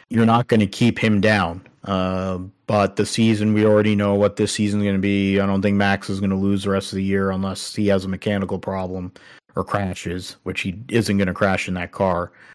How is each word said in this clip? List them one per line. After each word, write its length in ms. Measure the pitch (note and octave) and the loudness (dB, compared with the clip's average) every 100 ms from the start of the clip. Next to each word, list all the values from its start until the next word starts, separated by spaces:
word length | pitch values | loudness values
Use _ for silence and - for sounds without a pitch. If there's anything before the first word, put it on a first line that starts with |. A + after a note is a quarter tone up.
| _ | _
You're 160 | A#2 A2+ | 2 4
not 220 | A#2 B2 | 4 4
gonna 180 | A2+ G2 | 2 2
keep 320 | - A#2 - | 2 0 2
him 220 | A2 G2+ | 0 2
down. 440 | G#2+ G#2+ E2 F#2 - _ | 4 2 0 -4 -14 _
Uh, 540 | - F#2+ F#2 F#2 F#2+ F2+ F#2 - - | -4 -2 -2 -2 -4 -6 -10 -14 -2
but 300 | G#2+ G2 - | 2 2 0
the 100 | G2+ | -2
season, 480 | - A2+ G#2 A2 | 2 2 2 2
we 100 | G#2 | 4
already 300 | G#2+ G#2+ G#2+ | 4 4 4
know 200 | G#2 G2+ | 2 2
what 220 | G2+ G2+ - | 2 2 2
this 140 | G#2 | -2
season's 340 | - G#2 G#2 | 0 0 0
gonna 140 | G2+ G2 | 0 0
be. 400 | G2+ G2+ G2 G2 | 0 2 2 2
I 80 | G2+ | 2
don't 160 | G2 | 0
think 140 | G2+ G2+ | 0 2
Max 340 | G2+ G2 - | 2 0 -2
is 80 | G2 | -4
gonna 160 | G2 | -2
lose 300 | F#2+ G2 G2+ | 0 0 0
the 60 | G2 | 0
rest 220 | G2 - | -2 -2
of 40 | F#2+ | -4
the 80 | |
year 260 | G2 G2 F#2+ | -2 0 0
unless 460 | F#2+ F#2+ F#2+ - - | -2 -4 -6 -10 -4
he 100 | G2+ | 0
has 180 | G2 | 0
a 40 | F#2+ | 0
mechanical 500 | F#2 G#2+ G2+ F#2+ F#2+ | -6 -4 -2 -2 -6
problem 540 | - F#2+ F#2 F#2 F#2 - - - _ - | -6 -6 -6 -8 -10 -12 -20 -20 _ -10
or 80 | |
crashes, 720 | G2 G#2 G2 F2+ F2 F2+ F2+ - | -4 -2 -4 -6 -8 -8 -10 -12
which 200 | F2+ F#2 | -8 -6
he 120 | G2+ F2+ B2 | -6 -8 -2
isn't 280 | A2+ G#2+ G2+ | 0 2 0
gonna 160 | F#2+ | 0
crash 360 | F2 G2 F#2+ - | 0 0 0 -2
in 60 | |
that 180 | F2+ F2 | -6 -6
car. 400 | - G2 F2 F2 - - | -2 0 0 -4 -10 -20